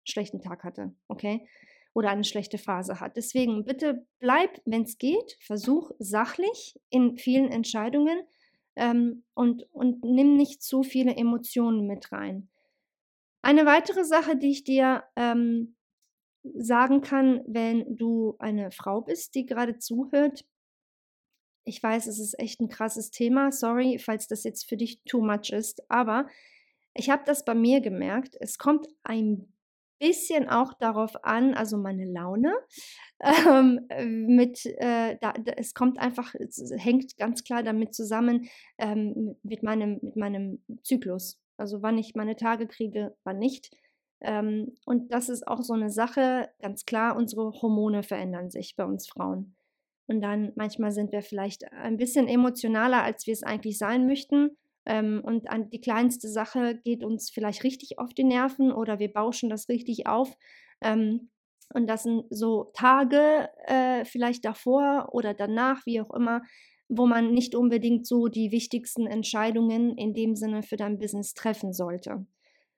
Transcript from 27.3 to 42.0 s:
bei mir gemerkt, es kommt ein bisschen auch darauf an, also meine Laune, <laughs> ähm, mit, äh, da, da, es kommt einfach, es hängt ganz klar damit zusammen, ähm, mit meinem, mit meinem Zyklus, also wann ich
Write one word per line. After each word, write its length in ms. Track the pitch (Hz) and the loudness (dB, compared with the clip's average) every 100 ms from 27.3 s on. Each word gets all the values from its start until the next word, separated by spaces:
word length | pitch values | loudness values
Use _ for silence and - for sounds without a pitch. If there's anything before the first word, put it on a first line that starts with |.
| 285 - | -2 0
bei 100 | 226 | 2
mir 260 | 233 269 | 4 4
gemerkt, 540 | 220 185 185 214 262 - | 2 -4 -4 -4 -6 -10
es 180 | 214 - | -12 -2
kommt 300 | 285 302 302 _ | 2 2 0 _
ein 500 | - 226 214 202 - _ _ _ _ - | -6 -2 0 -2 -6 _ _ _ _ 0
bisschen 500 | 302 339 - 311 - | 2 2 2 0 2
auch 240 | 233 254 | 2 0
darauf 500 | - 226 208 220 - | 0 -2 0 -2 -4
an, 300 | - 220 269 | -2 4 4
also 240 | - 220 214 | 2 -2 -2
meine 280 | 196 190 185 | -4 -6 -6
Laune, 420 | 180 180 196 294 466 - - | -6 -4 0 2 0 -6 -20
<laughs> 360 | - - - - | -20 -20 -20 -2
ähm, 640 | - 302 320 262 262 247 - - 233 226 220 | 4 6 8 10 8 6 -2 -6 -4 0 6
mit, 380 | 247 247 247 240 | 8 8 0 -10
äh, 520 | - 240 233 226 226 | -4 0 0 -2 -2
da, 120 | 214 | -6
da, 200 | - 226 - | -4 -6 -6
es 200 | 233 - | -8 0
kommt 240 | 254 254 | 2 2
einfach, 340 | 247 247 240 - | -2 -4 -8 -10
es 380 | - - - - | -10 -10 -8 -4
hängt 420 | 202 254 262 - | 2 2 2 -6
ganz 260 | 214 240 | -4 -4
klar 180 | - 240 | -4 -4
damit 320 | 226 220 220 | -2 -2 -2
zusammen, 560 | - 214 220 240 240 240 - - - | -6 -4 0 2 2 -2 -18 -18 -8
ähm, 560 | 220 214 214 214 214 - | -4 -2 -2 -4 -6 -8
mit 180 | 208 220 | -10 -6
meinem, 380 | 214 220 208 202 | -2 0 -2 -4
mit 140 | 214 214 | -6 -6
meinem 480 | 202 196 196 185 - 226 | -4 -4 -6 -10 -14 -10
Zyklus, 560 | - 254 196 185 185 - _ - | -2 -2 -2 -6 -8 -16 _ -10
also 260 | 208 208 | -8 -4
wann 160 | 214 | -2
ich 160 | 226 | -2